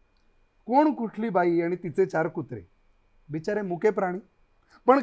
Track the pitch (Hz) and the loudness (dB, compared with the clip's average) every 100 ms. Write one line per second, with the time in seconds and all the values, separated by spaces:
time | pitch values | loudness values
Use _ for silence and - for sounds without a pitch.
0 | _ _ _ _ _ _ - 262 311 233 | _ _ _ _ _ _ 0 2 4 2
1 | 220 - 226 185 175 170 170 180 175 160 | -6 -6 -2 2 2 2 0 -4 -4 -2
2 | 190 160 160 160 - 110 87 _ _ _ | 0 0 -2 -4 -10 -12 -16 _ _ _
3 | _ _ - 156 180 208 196 170 214 202 | _ _ -12 -8 -4 -4 -4 -2 0 0
4 | 185 185 - _ _ _ _ _ - 262 | -2 -4 -10 _ _ _ _ _ 4 4